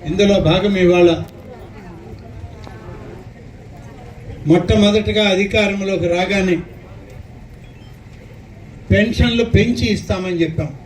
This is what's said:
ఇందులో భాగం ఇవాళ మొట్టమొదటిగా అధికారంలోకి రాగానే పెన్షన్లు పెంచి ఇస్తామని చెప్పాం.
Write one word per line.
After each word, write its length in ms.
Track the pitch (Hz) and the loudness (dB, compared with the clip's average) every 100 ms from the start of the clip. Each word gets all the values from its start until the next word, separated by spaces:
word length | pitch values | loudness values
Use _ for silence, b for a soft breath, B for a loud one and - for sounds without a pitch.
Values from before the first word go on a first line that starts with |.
| 147 | -6
ఇందులో 260 | 185 202 196 151 | 2 4 4 4
భాగం 240 | 180 202 196 180 | 4 2 4 6
ఇవాళ 240 | 180 175 160 160 - - - - - - - - - - - - - - - - - - - - - - - - - - - - - - - 147 | 8 6 4 -4 -14 -18 -18 -18 -18 -18 -18 -18 -18 -16 -16 -16 -16 -16 -16 -16 -14 -14 -16 -18 -18 -20 -18 -18 -18 -18 -18 -18 -18 -16 -8 2
మొట్టమొదటిగా 760 | 170 - 214 202 214 208 214 208 185 | 2 4 4 4 4 0 0 2 2
అధికారంలోకి 720 | 196 208 202 196 196 185 170 175 | 0 0 0 -2 -4 -2 -2 -2
రాగానే 420 | 185 202 185 170 - - - - - - - - - - - - - - - - - - - - - - - | 0 0 0 -2 -4 -16 -20 -20 -20 -20 -20 -20 -20 -20 -20 -20 -20 -20 -20 -20 -20 -20 -20 -20 -20 -20 0
పెన్షన్లు 540 | 196 226 - 240 233 233 - | 2 2 2 0 2 2 2
పెంచి 300 | 120 117 233 196 | 2 0 -2 -2
ఇస్తామని 460 | - 190 185 170 | -4 -6 -4 -2
చెప్పాం. 260 | 165 160 147 - | -2 -2 -8 -10